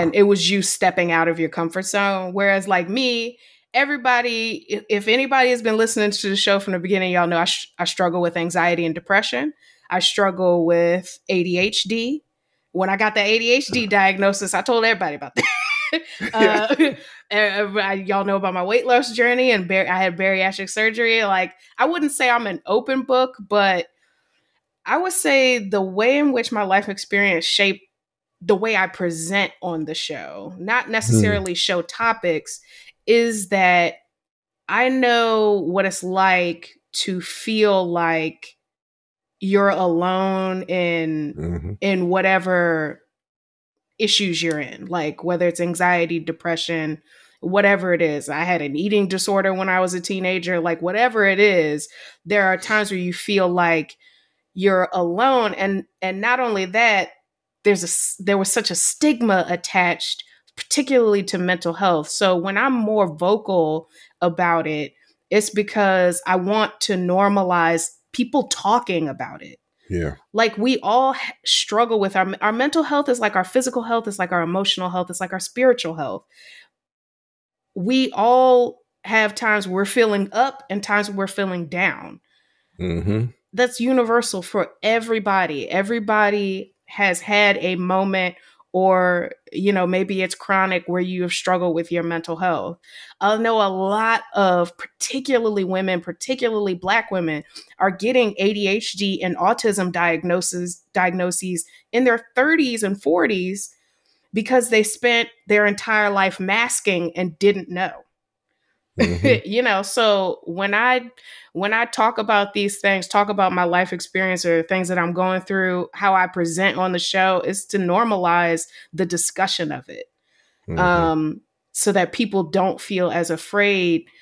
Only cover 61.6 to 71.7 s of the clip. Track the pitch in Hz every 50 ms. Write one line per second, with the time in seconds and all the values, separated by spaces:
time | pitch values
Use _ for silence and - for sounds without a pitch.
61.6 | - 170 165 170 202 185 175 156 156 - - - 208 190 185 175 170 196 196 208
62.6 | 247 269 254 240 220 214 214 214 196 170 151 156 175 185 208 214 214 - 190 175
63.6 | 160 156 156 160 160 _ _ - - _ _ - 175 175 165 175 180 170 170 165
64.6 | 156 156 156 151 147 - _ _ _ _ _ _ _ - 185 214 214 - - 208
65.6 | 202 202 - 220 202 196 190 185 180 180 175 175 - - 185 185 180 190 214 220
66.6 | 214 - - - - - 202 185 180 175 180 190 202 202 202 202 190 180 180 175
67.6 | 165 165 170 165 165 - - _ _ _ - - 240 240 - 294 - - - -
68.6 | - 196 220 247 240 - 180 165 160 143 131 - 123 - - - - - - -
69.6 | _ _ _ _ _ - 95 85 80 73 71 - _ _ - 214 233 214 185 202
70.6 | 214 254 262 - - 185 220 247 262 269 262 - - - - _ - - - -
71.6 | - -